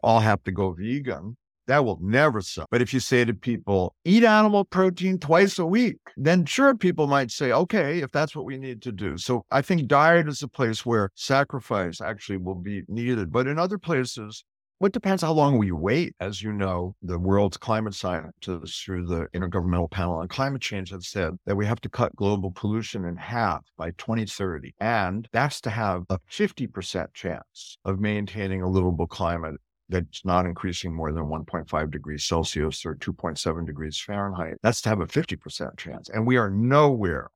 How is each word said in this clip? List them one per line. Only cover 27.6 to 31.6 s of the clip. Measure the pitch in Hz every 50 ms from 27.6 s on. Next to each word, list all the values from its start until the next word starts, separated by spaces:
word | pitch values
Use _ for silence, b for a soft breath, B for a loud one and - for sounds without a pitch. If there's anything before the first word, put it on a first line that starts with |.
| - - - _ -
of | 98 98 95
maintaining | 107 104 104 104 104 92 90 110 98 95 95 92 92
a |
livable | 92 92 95 90 92 85 78 87
climate | - - - 90 85 85 85 80 78 71 - _ _ _ _ _ -
that's | 92 90 87 - - - -
not | 95 90 90 92
increasing | 87 82 - - 92 87 - - 85 80
more | 82 80 76
than | 78 82 76
one | 73 80 78 78
point | - - 82